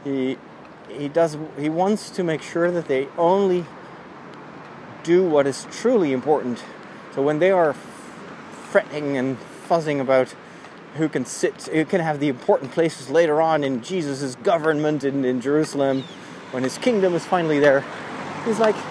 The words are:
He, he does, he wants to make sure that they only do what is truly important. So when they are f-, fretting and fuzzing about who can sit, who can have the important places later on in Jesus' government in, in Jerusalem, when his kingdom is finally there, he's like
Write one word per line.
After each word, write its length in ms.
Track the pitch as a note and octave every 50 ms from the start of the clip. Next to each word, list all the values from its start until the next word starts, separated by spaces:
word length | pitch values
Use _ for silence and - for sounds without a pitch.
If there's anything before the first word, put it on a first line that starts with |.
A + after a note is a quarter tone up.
| -
He, 340 | C#3+ C#3 C3+ B2+ C3 C3+ - - - - - - - - - - -
he 180 | G#2 B2 C#3+ C#3+
does, 300 | D3 E3 E3 E3 D3+ D3 D#3 D#3 - -
he 120 | C#3+ D3+
wants 400 | D#3+ E3 F#3 G3 G#3+ G#3 - -
to 120 | - - F#3
make 180 | E3+ D#3+ C#3+
sure 300 | - - - E3+ E3+ F3
that 160 | F3 F3 D#3+ -
they 200 | C#3 C3 C3 - - -
only 480 | E3+ E3 F#3 G3 G3+ F#3+ F3+ F3+ E3+ - - - - - - - - - - - - - - - - - - - - - - - - - - - -
do 240 | D#3+ E3+ F3+ F#3+ F3
what 200 | D3+ D3 C#3 C#3
is 200 | C3 - - -
truly 400 | - - - A3+ C4 A3+ F3+ D3
important. 520 | C3 B2+ B2 C3+ D#3 C3+ G#2+ B2 A#2+ A2 - - - - - - - - - - -
So 60 | -
when 180 | C#3 D3 D3+ D3+
they 120 | D#3+ F#3
are 180 | G3 F3+ E3+ D#3
f-, 80 | C3+ - - - - - - - - - - - - - - - - - - -
fretting 460 | - G3 - - - D3+ D3 C#3+ C#3+ C3
and 200 | B2+ C3+ C3+ B2 - - - - - -
fuzzing 340 | F3+ E3+ D#3 D#3 D3 C#3+
about 340 | C3+ B2 C3+ C3 B2+ B2+ - - - - - - - - - - - - -
who 120 | C#3 D#3 D3+
can 180 | - D3+ B2+
sit, 380 | - - - - E3+ - - -
who 220 | - - D#3 D#3
can 160 | - - F#3+
have 180 | E3 D#3+ D3+ C#3+
the 80 | C#3+ D3+
important 440 | B2+ B2 - - - - C#3 B2+
places 380 | - - E3 E3 - - C3 B2
later 320 | C3+ D#3+ E3+ D#3+ D3 D3+
on 220 | E3 D#3+ D#3+ D3+ C#3+
in 180 | C3+ C3+ A#2+ A2+
Jesus' 520 | - F#3 F#3 D#3+ C#3+ C#3 C3 C#3+ C3+ B2
government 680 | - A#2 G3 F3+ E3 D3+ D#3+ D#3 D3 D3+ D3+ D3+ D3 C3
in, 200 | C#3 C3+ C#3 C3+
in 160 | B2+ B2+ B2+
Jerusalem, 640 | A#2 C3+ C#3+ D3+ D#3 D3 - C#3+ C#3 C3+ C3+ C3+ C3 - - - - - - - - -
when 120 | - B2+ B2+
his 140 | C3 - -
kingdom 360 | - B3+ A#3+ G#3 F#3+ F#3 F3
is 120 | E3 -
finally 340 | - - F3+ E3+ D#3+ D#3 C#3+
there, 260 | C#3+ D3 C3+ C#3 C3+ - - - - - - - - - - - -
he's 160 | A#3 A3 G3+
like 160 | A3+ A3 G3+ - - -